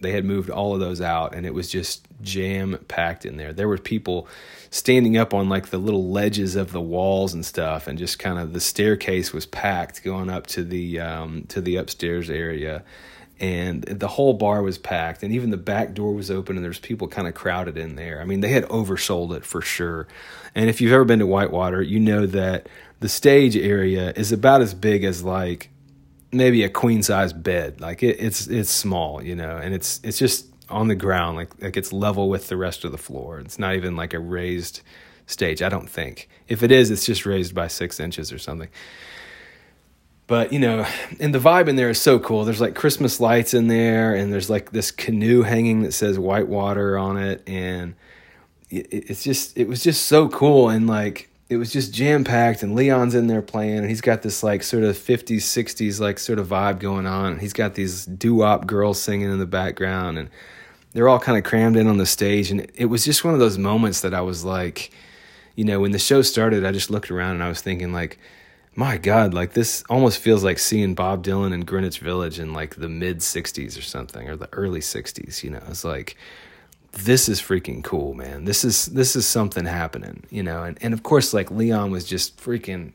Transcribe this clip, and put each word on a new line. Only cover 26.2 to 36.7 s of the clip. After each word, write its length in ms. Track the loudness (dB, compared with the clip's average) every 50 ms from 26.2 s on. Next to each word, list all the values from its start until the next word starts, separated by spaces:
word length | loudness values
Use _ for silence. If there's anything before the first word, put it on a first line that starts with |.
| _ -4
maybe 320 | 2 4 6 6 6 6 4
a 40 | 2
queen 320 | 0 2 2 4 4 4
size 320 | 2 2 2 2 0 0
bed. 480 | -2 -4 -4 -2 -2 -2 -2 -6 -8 -10
Like, 220 | -12 -10 -4 0
it, 140 | 2 2 2 0
it's, 300 | -2 -4 -4 -4 -6 -4
it's 200 | -2 -2 0 0
small, 540 | -2 -2 -2 -2 -2 -2 -2 -4 -6 -10
you 140 | -10 -8 -8
know, 200 | -8 -8 -8 -8
and 160 | -8 -6 -6
it's, 280 | -6 -6 -6 -6 -8 -6
it's 160 | -8 -6 -2 2
just 280 | 2 2 2 0 -6 -12 -20 _ -14 -6
on 200 | -2 0 0 0
the 80 | 0
ground, 400 | 0 0 0 0 0 0 -2 -4
like, 260 | -8 -10 -12 -14 -12
like, 140 | -10 -6 -6
it's 160 | -6 -6 -4
level 360 | -4 -2 0 0 0 0 0 0
with 200 | 0 -2 -4 -6
the 80 | -6
rest 280 | -4 -4 -6 -6 -8 -10
of 60 | -10
the 80 | -10 -10
floor. 400 | -14 -12 -12 -12 -12 -12 -12 -14
It's 180 | -16 -14 -8
not 200 | -6 -4 -2 -2
even, 180 | -2 -4 -4 -6
like, 200 | -6 -8 -6 -8
a 40 | -8
raised 640 | -8 -6 -6 -6 -4 -4 -4 -6 -6 -10 -12 -16 _ _ -20 -20 -20 -20 -20 _ _
stage, 360 | -12 -4 -2 -2 -2 0 -2
I 60 | -2 -2
don't 200 | -2 -4 -8 -8
think. 400 | -10 -8 -8 -10 -10 -16 -20 _ _ _ _ -6
If 160 | -2 2 6
it 80 | 8